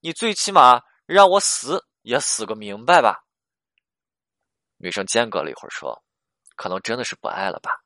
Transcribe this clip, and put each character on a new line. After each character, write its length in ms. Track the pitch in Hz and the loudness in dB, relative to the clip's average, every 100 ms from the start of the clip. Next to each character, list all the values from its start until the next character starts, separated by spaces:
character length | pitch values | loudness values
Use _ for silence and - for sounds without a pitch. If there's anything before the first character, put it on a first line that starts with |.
你 120 | 165 | -10
最 200 | 165 226 | -6 -6
起 200 | 202 - | -4 0
码 300 | 190 127 120 _ _ | 6 8 6 _ _
让 240 | _ 175 196 | _ 6 6
我 100 | 196 | 6
死 440 | - - 123 175 _ _ | 0 -4 -4 -6 _ _
也 180 | - 123 | -4 -4
死 260 | - - 107 | -2 -6 -6
个 80 | |
明 300 | 110 104 101 | -8 -10 -12
白 160 | 120 175 | -2 0
吧。” 240 | 117 - _ _ _ _ _ _ _ _ _ _ _ _ _ _ _ _ | 0 -2 _ _ _ _ _ _ _ _ _ _ _ _ _ _ _ _
女 100 | 90 | -10
生 160 | 90 | -8
间 240 | 98 113 117 | -2 -2 0
隔 140 | 95 | -4
了 80 | 76 | -6
一 40 | |
会 120 | - - | -10 -14
儿 40 | |
说 300 | - 69 58 _ _ _ _ _ | -12 -12 -12 _ _ _ _ _
：“可 140 | - - | -14 -8
能 120 | 92 | -8
真 160 | - 120 | -6 -6
的 60 | |
是 140 | 120 - | -6 -8
不 100 | - | -10
爱 240 | - 95 | -6 -6
了 80 | - | -6
吧。” 240 | - - | -10 -10